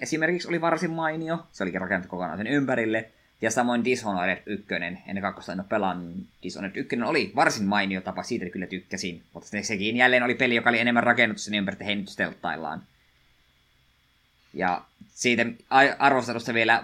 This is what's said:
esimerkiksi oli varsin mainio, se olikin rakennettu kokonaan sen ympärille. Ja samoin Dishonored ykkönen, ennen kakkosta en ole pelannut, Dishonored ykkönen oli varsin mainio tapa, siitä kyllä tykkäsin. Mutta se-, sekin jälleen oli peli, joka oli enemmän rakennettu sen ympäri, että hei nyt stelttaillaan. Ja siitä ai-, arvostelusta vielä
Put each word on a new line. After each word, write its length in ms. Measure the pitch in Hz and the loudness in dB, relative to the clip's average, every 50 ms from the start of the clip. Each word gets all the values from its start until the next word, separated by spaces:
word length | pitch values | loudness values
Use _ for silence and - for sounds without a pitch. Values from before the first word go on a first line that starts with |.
esimerkiksi 460 | 131 123 165 156 156 160 180 175 - - | -6 -4 -2 0 0 0 0 0 -2 -2
oli 140 | 170 165 | -4 0
varsin 300 | 160 170 160 160 185 165 | 2 2 0 2 0 -4
mainio, 560 | 160 165 160 156 156 160 160 160 165 170 - - | -2 -2 -2 -2 -2 -4 -4 -4 -4 -6 -6 -10
se 120 | _ - 95 | _ -6 -6
olikin 180 | 92 - 92 | -4 -4 -4
rakennettu 280 | 92 90 98 90 92 - | -2 -2 -2 -2 -2 -4
kokonaan 280 | 95 87 90 82 78 95 | -6 -6 -6 -4 -4 -6
sen 100 | 107 113 | -4 0
ympärille. 640 | 143 147 139 127 127 120 113 113 110 110 110 - _ _ _ _ _ - | 0 0 0 0 0 0 0 0 0 -2 -4 -6 _ _ _ _ _ -4
Ja 100 | - 110 | -2 -2
samoin 320 | - 131 120 123 120 120 110 | 0 2 0 2 2 2 2
Dishonored 580 | 127 123 117 113 104 98 90 90 95 90 - - | 2 0 0 0 -2 -2 0 0 0 -2 -2 -4
ykkönen, 540 | - 104 98 - - 95 85 85 85 90 - - - | -8 -8 -8 -6 -6 -6 -4 -4 -6 -8 -10 -12 -10
ennen 140 | 98 98 | -8 -4
kakkosta 300 | 95 98 95 - - - | -4 -4 -6 -6 -10 -8
en 80 | 95 95 | -8 -8
ole 80 | 98 - | -4 -2
pelannut, 560 | 113 107 98 92 90 90 87 85 85 95 92 - _ _ - | 0 0 0 0 -2 -4 -8 -10 -10 -12 -12 -14 _ _ -12
Dishonored 320 | - - 71 98 90 - | -10 -10 -8 -8 -8 -6
ykkönen 300 | 110 135 - 143 120 120 | -8 -6 -4 -4 -2 -2
oli 260 | - 160 147 107 98 98 | 0 0 0 0 -2 2
varsin 300 | 127 160 160 - 117 101 | 2 2 2 2 0 0
mainio 360 | 98 104 104 98 98 95 95 | 2 2 2 2 0 -2 -4
tapa, 220 | - 95 95 92 90 | -4 -6 -6 -6 -6
siitä 260 | - 120 113 92 87 | -4 -4 -4 -6 -6
kyllä 180 | - 98 92 - | -6 -8 -8 -6
tykkäsin. 560 | 92 92 - - - 92 - 90 82 - - _ - | -8 -10 -10 -10 -10 -8 -8 -8 -8 -10 -16 _ -20
Mutta 160 | 82 - - | -18 -16 -10
se-, 140 | - 101 95 | -8 -6 -4
sekin 340 | - 110 92 101 110 120 120 | -4 -4 -2 -2 0 2 6
jälleen 260 | 127 127 127 123 120 | 6 6 6 6 4
oli 120 | 123 120 | 4 2
peli, 200 | - 131 123 120 | 2 2 2 2
joka 140 | 117 117 123 | 4 4 4
oli 100 | 120 113 | 4 4
enemmän 240 | 117 123 120 117 117 | 4 4 4 4 4
rakennettu 400 | 120 117 123 120 110 104 - - | 4 6 6 4 2 2 -4 -6
sen 100 | 104 104 | -4 -2
ympäri, 200 | 104 98 95 98 | -2 -2 -2 -4
että 120 | - 101 | -6 -4
hei 100 | 101 104 | -4 -2
nyt 140 | 104 95 - | -2 -4 -8
stelttaillaan. 720 | - - 98 82 - - - 87 76 78 80 73 80 95 - - _ _ _ _ _ _ _ _ _ _ _ _ _ _ _ _ _ _ _ _ _ _ _ _ _ _ _ _ _ _ _ _ - | -2 -2 -2 -2 -2 -6 -6 -6 -4 -4 -6 -8 -8 -8 -10 -16 _ _ _ _ _ _ _ _ _ _ _ _ _ _ _ _ _ _ _ _ _ _ _ _ _ _ _ _ _ _ _ _ -6
Ja 280 | 73 92 90 87 - - _ _ _ - _ _ | -2 0 0 0 -2 -4 _ _ _ -20 _ _
siitä 320 | - - 123 120 113 117 117 117 - - - | -2 0 2 2 2 2 -2 -2 -10 -8 2
ai-, 260 | 131 135 139 135 - - | 6 6 6 6 4 4
arvostelusta 540 | 135 139 135 127 117 117 113 117 117 123 113 | 4 4 4 4 0 0 -4 -6 -4 -2 0
vielä 300 | 113 113 113 117 - | 2 4 4 4 4